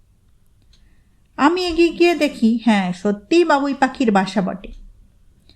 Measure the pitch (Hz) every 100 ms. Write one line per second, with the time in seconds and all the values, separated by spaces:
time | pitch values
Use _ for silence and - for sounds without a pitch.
0 | _ _ _ _ _ _ _ _ _ _
1 | _ _ _ - 277 359 359 320 339 339
2 | 349 320 294 285 220 233 240 202 185 180
3 | 208 202 - 339 330 285 277 269 262 -
4 | 233 196 190 220 185 - - - - -
5 | _ _ _ _ _